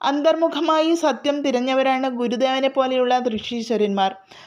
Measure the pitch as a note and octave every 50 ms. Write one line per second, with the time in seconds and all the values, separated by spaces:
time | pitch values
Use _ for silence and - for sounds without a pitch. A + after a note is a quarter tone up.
0 | - C4+ C#4+ D4 D4 D#4+ D#4+ D#4+ E4 D#4+ - C#4+ E4+ D#4+ D#4 D#4 D#4 D#4+ E4+ E4
1 | D#4+ D4+ C4 A3+ - C#4+ C#4+ D4 C#4+ C#4 A#3+ B3 B3 C4 C4+ C4 C4 C4+ C4 C4
2 | C4 C4+ B3+ A#3+ A#3+ A#3+ A#3 A#3 C4 C4 C4 C4+ C4+ C4+ C4+ C#4 C4 C4 B3+ B3+
3 | B3+ B3 B3 B3+ B3 B3 A3 G#3 - - A#3+ A#3+ A3 A3+ A#3+ G#3 G#3 G#3 G3 G3
4 | F#3+ F#3+ F#3+ - - _ - - -